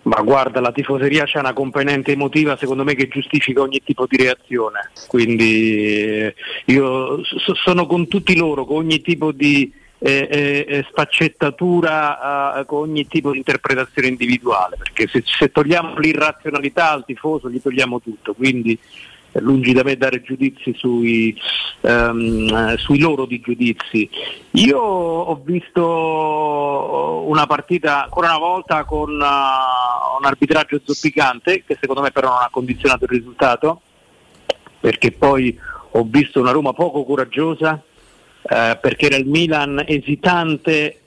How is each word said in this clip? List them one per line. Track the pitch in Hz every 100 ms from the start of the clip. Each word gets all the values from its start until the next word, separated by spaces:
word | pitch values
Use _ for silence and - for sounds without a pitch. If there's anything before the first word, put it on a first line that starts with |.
Ma | - 113
guarda, | 107 139 127 120
la | 123
tifoseria | 120 139 139 139 151 147
c'ha | 151
una | 135
componente | 127 135 143 139 143 135
emotiva, | 139 139 156 151 135
secondo | 135 131
me, | 139
che | 135 131
giustifica | 139 135 151 - 131
ogni | 135 135
tipo | - 143 127
di | 131
reazione. | 127 127 _ 123 110 107 101 - -
Quindi, | 123 117 117 113 110 110 107
eh, | 107 104 107 107 107 - - - -
io | 131 135 131 131 143
s-, | - 185
s-, | - 185
sono | - 180 175
con | 175 170
tutti | 196 -
loro, | 180 165 143
con | 127 151
ogni | 165 156
tipo | - 165 156
di, | 139 143 143 135 - _ _
eh, | - 139 139
eh, | 147 143 143 147
eh, | 143 135
sfaccettatura, | - 147 - 165 - 151 139 180 175 165 156 151 139 131 143 139 139
eh, |
con | 135 147 156
ogni | 151 143
tipo | 165 143
di | 131
interpretazione | 135 135 120 131 131 - 127
individuale, | 127 120 123 120 104 90 -
perché | - - 110
se, | 127 -
se | - 147
togliamo | - 143 175 160 -
l'irrazionalità | 156 156 156 151 160 143 139 156 165
al | 147
tifoso, | 123 127 156 156 127
gli | 123
togliamo | 139 127 127 123
tutto. | 117 104 -
Quindi, | 101 131 123 117 113 - - - - _
eh, | -
lungi | 117 135 123
da | 127
me | 131 131
dare | 131 123
giudizi | - 131 135 135 -
sui, | 117 127 120 117 113 113 110 - - - -
ehm, | - 120 117 117 113 113 110 110 113
eh, | 117
sui | - 143
loro | 160 143 127
di | 120
giudizi. | 120 120 120 113 - 113 104 - - - -
Io | - 226 277
ho | 226 190 170 165 175 156
visto | 139 175 - - 170 165 160 156 156 151 151 147 143 143 143 143 147 160 160
una | 156 147
partita | 147 - - 160 143
ancora | 135 - 170
una | 160
volta | 165 185 - 156
con, | 147 151 151
eh, |
un | 151 143 143 135 131 131 127 123 123 131 131
arbitraggio | 139 135 135 156 151 147
zoppicante, | - 147 156 151 139 120 - 185 -
che | -
secondo | 131 135
me | 139
però | 139 131
non | 123
ha | 123
condizionato | - 127 120 143 127
il | 127
risultato, | 123 117 117 139 120 151 165 _ _ _ _ _ - _ - - _
perché | 117 113 120
poi | - 143 135 127 - - - -
ho | 110 113
visto | 127 139 -
una | 123
Roma | 139 143
poco | 127 170 143
coraggiosa, | 131 139 123 131 160 156 160 156 - _ _ _ _ _
eh, | - 113 113 113
perché | 135 - 147
era | 139
il | 135
Milan | 151 170 156 143 139 147
esitante | 147 - 147 190 175 165 147 - 156 147 -